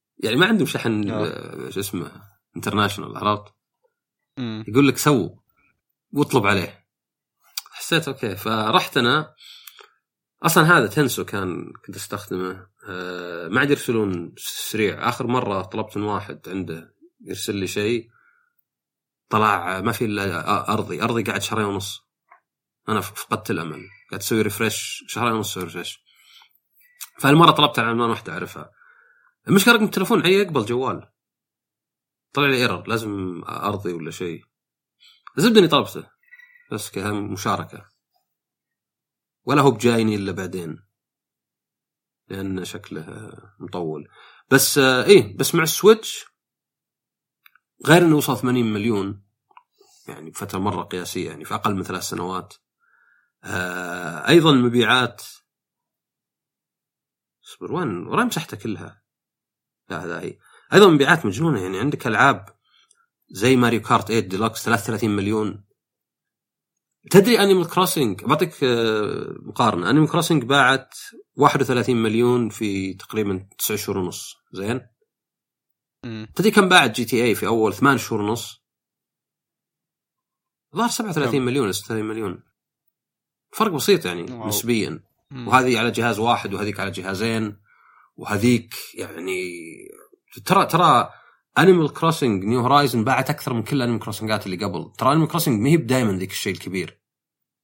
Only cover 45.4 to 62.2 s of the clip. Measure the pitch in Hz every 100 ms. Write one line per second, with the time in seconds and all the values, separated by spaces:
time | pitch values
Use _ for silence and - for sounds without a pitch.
45.4 | - 165 160 - 196 220 - - - _
46.4 | _ _ _ _ _ _ _ _ _ _
47.4 | _ _ _ _ 135 170 170 151 143 120
48.4 | 127 127 113 104 113 101 98 101 _ _
49.4 | _ _ _ _ _ _ - 78 80 -
50.4 | 95 95 101 90 - 90 85 95 82 76
51.4 | 78 104 104 95 87 92 - 95 90 92
52.4 | 87 - _ _ _ _ _ _ _ _
53.4 | 92 95 90 90 90 90 85 82 117 165
54.4 | 156 131 120 120 110 127 123 - - -
55.4 | _ _ _ _ _ _ _ _ _ _
56.4 | _ _ _ _ _ _ _ _ _ _
57.4 | - - 90 151 147 87 143 156 240 160
58.4 | - 104 117 90 85 - _ _ _ _
59.4 | _ _ _ _ - 82 85 85 85 -
60.4 | _ - - 175 202 147 135 165 107 101
61.4 | 165 113 92 95 139 - 123 107